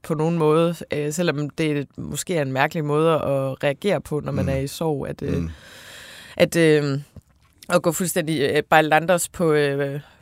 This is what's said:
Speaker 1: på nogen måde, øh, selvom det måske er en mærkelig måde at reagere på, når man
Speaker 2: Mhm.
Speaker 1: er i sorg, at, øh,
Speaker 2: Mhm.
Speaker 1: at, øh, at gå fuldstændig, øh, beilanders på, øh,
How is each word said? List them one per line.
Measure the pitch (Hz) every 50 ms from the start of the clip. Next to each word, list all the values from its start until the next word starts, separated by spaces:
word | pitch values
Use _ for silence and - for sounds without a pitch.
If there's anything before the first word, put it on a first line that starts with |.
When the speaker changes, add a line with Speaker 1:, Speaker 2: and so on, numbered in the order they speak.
| -
Speaker 1:
på | - 165
nogen | 151 156 165 170 170
måde, | 156 151 151 160 170 170 175 - - - -
øh, | 147 147 147 151
selvom | 160 180 170 143 143 147 143
det | - - 165 156 147 143 139 - _ -
måske | 131 - - 143 - - 185 160
er |
en | 147 135
mærkelig | 131 131 139 151 160 170 151
måde | 147 143 151 160 165 160
at | 143 - - 139 135 135 135 131 - -
reagere | 143 139 - - 202 185 143
på, | - - 156 147
når | 143 143
man | 139 139 -
Speaker 2:
Mhm. | - 135
Speaker 1:
er | 135
i | 135 139
sorg, | - - 170 160 151 135 - -
at, | - -
øh, | - 139 143 -
Speaker 2:
Mhm. | 85 82 80 - - - - - - - - - - - - - - - - -
Speaker 1:
at, | 175 165 -
øh, | 170 165 156 151 151 147 143 139 139 143 - _ - - _ _ _ _ _ _ _ - -
at | 175 175
gå | - 175
fuldstændig, | 160 - 190 165 - 190 165 160 160 135
øh, | 135 135 - 151 147 -
beilanders | 165 156 160 151 151 156 160 165 185 175 - -
på, | - - 180 160 151
øh, | 151 147 143 139 143 143 139 139 147 143 - - _